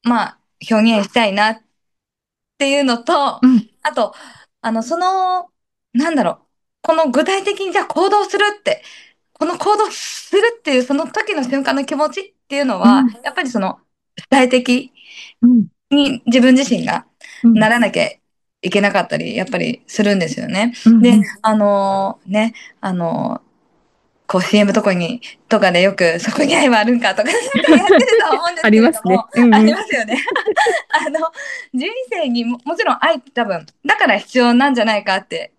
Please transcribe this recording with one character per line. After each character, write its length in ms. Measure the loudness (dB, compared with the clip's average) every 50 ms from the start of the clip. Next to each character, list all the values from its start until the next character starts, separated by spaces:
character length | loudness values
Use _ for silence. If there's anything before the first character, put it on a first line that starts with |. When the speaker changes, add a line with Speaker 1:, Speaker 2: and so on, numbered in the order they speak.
Speaker 1:
ま 200 | _ 0 -2 -2
あ、 160 | -2 -6 -10 _ _ _ _ _ -6 -2
表 280 | 0 2 2 2 2 0
現 100 | -2 -2
し 40 |
た 140 | 0 0 0
い 60 | 0
な 180 | 2 0 0 0
っ 80 | -2 -6 _ _ _ _ _ _ _ _ _ _ _ _ _ _ _ _ _ _ _ _
て 100 | -2 0
い 120 | 0 0
う 40 | 0
の 140 | 0 -2 -2
と、 400 | -2 -2 -2 0 0 -2 -2 2
Speaker 2:
う 40 | 2
ん。 240 | 4 4 2 0 _ _ _
Speaker 1:
あ 100 | -8 -6
と、 220 | -2 -2 -4 -4 -6 -18 -20 -20 -20 -20 _ _ _ _
あ 100 | -8 -6
の、 120 | -4 -4
そ 140 | -4 -4 -4 -2
の、 520 | -2 -2 -2 -2 -2 -2 -4 -4 -6 _ _ _ _ _ _ _ _ _ -2
な 160 | -2 -2 0
ん 40 | 0
だ 100 | 0 -2
ろ 60 | -2
う、 60 | -4 _ _ _ _ _ _ _ _ _
こ 120 | -2 0 0
の 160 | 2 0 0
具 140 | 0 0 0
体 180 | 0 -2 -2 -2
的 160 | -4 -6 -4
に 120 | -8 -4
じ 60 | -4 -4
ゃ 40 |
あ 40 | -4
行 240 | -2 -2 -2 0 2
動 140 | 2 0 0
す 100 | -2 -2
る 80 | -2 -2 -2 -2 -4
っ 40 |
て、 200 | _ -6 -6 -6 -8 -20 -20 -20 -20 _ _ _ _ _
こ 140 | _ _ -6
の 100 | -6 -6
行 200 | -4 -2 -2 0
動 140 | 0 0 -2
す 460 | -4 -10 -12 -12 -14 -16 -8 -2 0
る 200 | 2 2 0 -2 -4
っ 40 |
て 120 | _ 0 0
い 40 | 0
う 40 |
そ 120 | 0 0 -2
の 120 | -4 -4
時 280 | -4 -6 -6 -6 -4 -4
の 80 | -4 -4
瞬 180 | -4 -4 -4 -2
間 100 | -2 -4
の 100 | -4 -4
気 100 | -4 -4
持 140 | -4 -4 -4
ち 100 | -4 -10
っ 140 | -14 -14 _ _ _ _
て 80 | -4
い 40 | -2
う 40 | -2
の 160 | -2 -2 4
は、 180 | 4 6 6 6
Speaker 2:
う 60 | 2
ん。 40 | 0 -2 -4 -12
Speaker 1:
や 60 | -8
っ 40 | -6
ぱ 80 | -6
り 60 | -6 -4
そ 100 | -4 -4
の 200 | -4 -4 -8 _ _ _ _ _ _ _ _ -20
主 80 | -2 _
体 200 | 4 4 4 4
的 440 | 2 0 2 0 -2 -2 -2 -8 _ _ _ -20 -20 -20 -20 -20 _ _
Speaker 2:
う 40 | 4
ん。 200 | 4 4 4 2 0 _ _ _ _
Speaker 1:
に 320 | 2 2 2 2 -2 -4 _
自 140 | 0 2 4
分 140 | 6 6 4
自 180 | 4 2 0
身 120 | -2 -4 -2
が 220 | -4 -6 -6 -8 _ _ _ -20 -20 -12 0 2
Speaker 2:
う 40 | 4
ん。 60 | 4
Speaker 1:
な 140 | 4 4 2
ら 100 | 2 2
な 120 | 0 0
き 100 | 0 -2
ゃ 80 | -4 -4 -6 _ _ _ _ _ _ _ _ _
い 80 | -8 -2
け 100 | -2 0
な 100 | 0 2
か 80 | 0 -2
っ 80 | -2 -2
た 80 | -6
り、 200 | -8 -6 -6 -6
や 80 | -8 -6
っ 40 | -6
ぱ 100 | -6 -6
り 240 | -4 -6 -6 _ _
す 160 | -10 -4 -2
る 120 | -2 0 0
ん 20 | -2
で 100 | -2 -6
す 120 | -8 -10
よ 80 | -8 -6
ね。 260 | -4 -4 -4 -4 -6 2 4
Speaker 2:
う 40 | 4
ん 40 | 6
う 20 | 6
ん。 40 |
Speaker 1:
で、 180 | 6 6 6 4 2 0 -8 -4
あ 120 | -2 0 0
の、 680 | 2 2 2 0 0 0 -2 -2 -2 -4 -6 -8 _ _
ね、 280 | -4 -2 -2 -2 -2 -6 -12 -20 -20 _ _
あ 120 | -8 -6
の、 480 | -4 -4 -4 -4 -4 -4 -6 -6 -8 -10 _ _ _ _ _ _ _ _ _ _ _ _ _ _ _ _ _
こ 120 | -4 -4 -2
う、 40 |
シ 160 | -2 2 2 2
ー 20 |
エ 40 | 2
ム 100 | 2 0
と 80 | 0
か 100 | 0 0
に、 300 | -2 -2 -4 -6 -8 -12 -14 -20 -20 _ _ _
と 100 | 0 2
か 140 | 2 2
で 80 | 2 2
よ 140 | 2 2 0
く、 240 | 0 0 0 0 -2
「そ 100 | -6 -6
こ 120 | -2 -2
に 120 | -2 0 0
愛 140 | 2 2 2
は 120 | 2 2
あ 40 | 2
る 80 | 2
ん 80 | 0 0
か」 140 | 0 -2 -2
と 60 | -2
か、 80 | -2 -2
<laughs> 0 |
な 0 |
ん 320 | -2 -4 -4 -2 -4 -2 4
か 80 | 4
や 120 | 4 4 6
っ 20 |
て 80 | 4 4
る 240 | 4 4 4 2 2
と 100 | 2 2
思 140 | -2 -2 -2
う 60 | -6
ん 20 | -4
で 60 | -2
す 20 |
け 80 | 2 4
れ 80 | 4 6
ど 60 | 4
も、 40 | 4
Speaker 2:
あ 20 |
り 20 |
ま 0 |
す 160 | 0 -2 -2 0
ね。 100 | 0 0 0 _ 0
う 60 | 4
ん 40 | 4
う 40 | 6
ん。 60 | 6
Speaker 1:
あ 40 | 6
り 120 | 4 4
ま 100 | 2 -2 -4
す 100 | -6 -6
よ 100 | -6 -4
ね。 180 | -4 -6 -6 -6 -4 -6 -4 -4 -2 -2 0
<laughs> 460 | 0 0 -2 -4 -6 _ -4 -4 -4
あ 20 | -4
の、 120 | -4 -4 -6 -6 _ -12 -14 -14 -14 -14 -14 _
人 160 | -8 -6 -6 -6 -8 -8 -8 -8
生 180 | -6 -6 -4 -2
に 160 | -2 -2 -2
も、 140 | -4 -6 -6 _
も 120 | -8 -6
ち 80 | -4 -2
ろ 80 | -2
ん 60 | -2 0
愛 160 | 0 0 0
っ 20 | -2
て 100 | _ -8
多 160 | _ -6 -4
分、 180 | -4 -4 -8 -8 -16 _ _ -4
だ 100 | -2 0
か 100 | 0 2
ら 120 | 0 0 -2
必 200 | -4 -2 0 2
要 140 | 2 4
な 160 | 4 4 2 2
ん 60 | 0
じ 80 | 0
ゃ 20 | 0
な 140 | 0 -2 -2
い 60 | -2
か 120 | -2 -4
っ 100 | -4 -4
て 280 | _ -12 -12 -12 -14 _